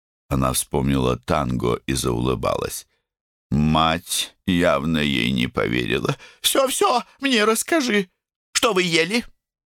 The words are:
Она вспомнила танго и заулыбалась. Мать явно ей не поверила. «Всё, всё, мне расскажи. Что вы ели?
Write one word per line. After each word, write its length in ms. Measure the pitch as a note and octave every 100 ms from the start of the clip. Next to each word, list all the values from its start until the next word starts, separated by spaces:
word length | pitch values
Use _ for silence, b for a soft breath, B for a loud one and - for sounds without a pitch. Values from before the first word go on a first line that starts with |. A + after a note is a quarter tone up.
| _ _ -
Она 240 | C2+ C2
вспомнила 680 | C2 - C#2+ C2+ C2+ B1+ B1
танго 640 | - D#2 B1+ B1 A#1 A1+ -
и 60 |
заулыбалась. 920 | C2 B1+ A#1 B1+ A1+ - G1+ - - - _ _ _ _ _ -
Мать 840 | C#2 D2+ D#2+ D#2+ D#2+ - - - _ -
явно 520 | F2 E2+ C#2 D#2+ D#2
ей 320 | D2 B1+ A#1
не 160 | B1+ B1
поверила. 680 | - G#1 B1 A1+ B1 - - B B
«Всё, 260 | - C4+ C4
всё, 340 | - G4 A#3+ - b
мне 240 | C#4 A#3
расскажи. 640 | A3 A3 - E4 B3 G#3 F#3 _ _ _ _
Что 200 | - A#3
вы 100 | F#3
ели? 420 | F3+ D#3+ E3 A#3 - _ _ _ _